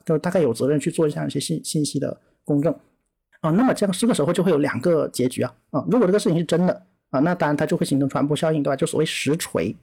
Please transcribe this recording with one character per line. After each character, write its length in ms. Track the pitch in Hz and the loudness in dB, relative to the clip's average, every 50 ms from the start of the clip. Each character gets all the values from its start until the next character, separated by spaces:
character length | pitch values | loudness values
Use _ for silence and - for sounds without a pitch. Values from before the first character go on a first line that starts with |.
| - | -4
就 80 | - 160 | -2 -2
是 60 | 147 | 0
大 100 | - 175 | 0 0
概 120 | 185 190 | 0 2
有 120 | 156 123 113 | 2 2 0
责 140 | - 123 131 | 0 0 0
任 120 | 151 147 | 0 0
去 120 | - 165 | 0 -2
做 160 | 156 - 160 151 | 0 0 0 0
一 40 | |
下 140 | 147 160 151 | 0 -2 -6
一 40 | 143 | -4
些 100 | - 147 | -4 -4
信-， 220 | - - 160 156 - | -4 -4 -4 -6 -6
信 220 | - - 160 147 | -4 -2 -2 -2
息 140 | - - 139 | -2 -2 -4
的 200 | 139 - - - _ _ _ _ _ | -4 -4 -6 -8 _ _ _ _ _
公 180 | - 151 143 | -2 0 0
正。 120 | 143 165 139 - _ _ _ _ _ _ _ _ _ _ _ _ | 2 0 -2 -4 _ _ _ _ _ _ _ _ _ _ _ _
啊， 80 | - 160 | -2 0
那 120 | 156 202 262 | 2 2 4
么 100 | 247 - | 2 2
这 120 | - 208 | 2 0
样， 100 | 190 180 - | -2 0 0
这 80 | 240 | 0
个 80 | 233 233 | 0 2
时 100 | - 143 | 2 2
候 100 | 156 175 | 0 2
就 100 | - 165 | 2 2
会 80 | 190 | 2
有 60 | 165 139 | 2 2
两 220 | 147 143 - 117 | 2 0 -2 -2
个 260 | 127 175 165 151 135 - | 0 2 2 2 0 -2
结 180 | - - 127 127 | -2 -2 -2 -2
局 140 | - - 120 | -2 -2 -4
啊。 100 | - - _ _ _ | -4 -6 _ _ _
啊， 160 | - 147 - 160 | -6 -4 -2 0
如 80 | 190 254 | 2 2
果 80 | 214 | 4
这 60 | 180 | 4
个 80 | 190 208 | 2 2
事 100 | - 214 | 2 2
情 80 | 156 170 | 0 0
是 60 | 170 | 0
真 220 | - 170 165 180 | 0 0 2 2
的， 200 | 180 - - - _ _ _ _ _ | 2 0 -2 -6 _ _ _ _ _
啊， 100 | - 131 | -2 0
那 140 | 147 175 175 | 0 0 0
当 140 | 175 165 147 | 0 0 0
然 80 | 147 | 0
它 100 | 147 156 | 0 0
就 120 | 151 175 156 | 0 0 0
会 80 | 165 | 0
形 140 | - 143 135 | 0 0 0
成 100 | 139 135 | 0 0
传 180 | - 143 - 147 | 0 0 0 0
播 80 | 151 | 0
效 160 | 135 175 160 | 0 0 0
应， 100 | 160 151 | 0 0
对 80 | 139 139 | 0 0
吧？ 40 | 139 | 0
就 100 | 147 165 | 0 -2
所 140 | 151 - 139 | -2 0 0
谓 60 | 156 | -2
“实 320 | 156 - - - 135 151 170 | -2 -2 -4 -2 -2 -2 -2
锤” 360 | - - - - 82 107 - - | -2 -4 -2 -2 -2 -2 -4 -8